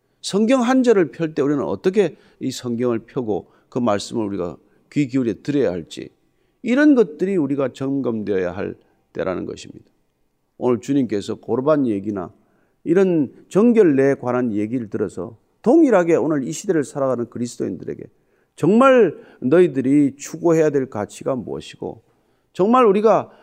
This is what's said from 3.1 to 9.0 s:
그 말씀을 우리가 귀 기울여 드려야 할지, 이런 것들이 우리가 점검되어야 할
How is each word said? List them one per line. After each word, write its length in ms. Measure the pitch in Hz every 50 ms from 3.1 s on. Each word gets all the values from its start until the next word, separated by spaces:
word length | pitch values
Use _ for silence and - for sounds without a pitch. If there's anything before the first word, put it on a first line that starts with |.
| - 135 123 107 98 85 - _ _ _ _ _
그 100 | - 131
말씀을 460 | 120 113 104 101 - - 120 120 110
우리가 300 | 101 98 92 87 87 73 - _ _ _ _ _ _
귀 160 | - 143 147
기울여 280 | 120 120 135 127 113 95 -
드려야 280 | - - 143 143 120 95
할지, 380 | 90 90 78 - - - - - _ _ _ _ _ _ _ _ _ _
이런 320 | - 220 247 277 302 302 277
것들이 420 | 247 214 151 151 - 180 190 196
우리가 380 | 180 143 135 143 135 139 123 -
점검되어야 800 | - 135 135 139 139 127 123 113 110 104 98 101 92 90 87 87
할 200 | 98 95 92 90 - _ _ _ _